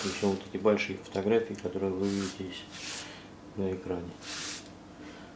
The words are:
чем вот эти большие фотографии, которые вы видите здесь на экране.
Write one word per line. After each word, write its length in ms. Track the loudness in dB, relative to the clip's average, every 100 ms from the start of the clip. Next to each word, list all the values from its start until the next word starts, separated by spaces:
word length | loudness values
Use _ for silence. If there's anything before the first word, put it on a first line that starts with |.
| 2 4
чем 120 | 4
вот 80 | 4 0
эти 120 | 4
большие 360 | 6 6 4 -4
фотографии, 560 | -4 2 6 6 4 -2
которые 360 | -2 2 2
вы 160 | 4 4
видите 360 | 2 0 -4
здесь 200 | -6 -8 -10 -10 -6 -6 -8 -12 -14 -16 -8 -2
на 140 | 0
экране. 380 | 0 0 -2 -4 -8 -8 -6 -6 -6 -10 -14 -16 -14 -14 -14 -14